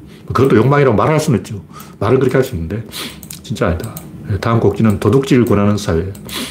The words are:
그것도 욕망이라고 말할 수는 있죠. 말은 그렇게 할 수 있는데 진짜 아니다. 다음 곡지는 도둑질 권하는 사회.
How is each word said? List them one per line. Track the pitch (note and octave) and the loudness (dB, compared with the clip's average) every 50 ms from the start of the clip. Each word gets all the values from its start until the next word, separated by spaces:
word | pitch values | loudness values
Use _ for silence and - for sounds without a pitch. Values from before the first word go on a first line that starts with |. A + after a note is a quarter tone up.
| - - - - - - | -20 -20 -20 -14 -8 -4
그것도 | - B2+ C3+ C3+ - | 0 2 2 2 4
욕망이라고 | G#2+ A2+ C3+ C#3+ C#3+ C#3 C3 G#2+ | 2 2 4 4 4 4 4 4
말할 | F#2+ A2 C#3 D#3+ D3 | 2 2 2 2 0
수는 | - - A#2+ G2 | 2 2 0 0
있죠. | - - G#2+ G2 - - - - - - - - | -2 -4 -12 -12 -14 -16 -18 -18 -18 -16 -8 -4
말은 | G#2 G#2+ B2+ B2+ | 0 2 2 2
그렇게 | B2+ B2 - C3+ | 2 2 2 2
할 | - | 0
수 | - - | 0 -2
있는데 | E2+ E2 D#2+ G2+ A2+ - - - - - - - - - - - - | -6 -6 -6 -6 -8 -8 -10 -10 -12 -12 -12 -12 -16 -16 -16 -16 -14
진짜 | - - G#2+ - A#2 | -10 -8 -4 -2 -2
아니다. | F#2 E2 E2 - - - - - - - - - - G2+ F#2 | -2 -2 -2 -4 -8 -10 -12 -14 -16 -16 -12 -6 -4 -4 -2
다음 | - A#2 A#2 A2 | 0 0 2 2
곡지는 | G#2+ G2+ - - A2+ A2 G2+ - | 2 2 2 2 2 2 2 2
도둑질 | - G#2+ C#3 C#3 C3+ - D3 B2 A2+ | 2 4 4 4 4 4 4 4 4
권하는 | A#2 G#2 G2+ G2+ G#2 G#2 | 4 4 4 4 2 2
사회. | G2+ - - E2+ D#2+ F#2 F#2+ G2+ - - - - - - - | 0 0 0 0 0 -2 -4 -8 -12 -12 -10 -10 -8 -8 -10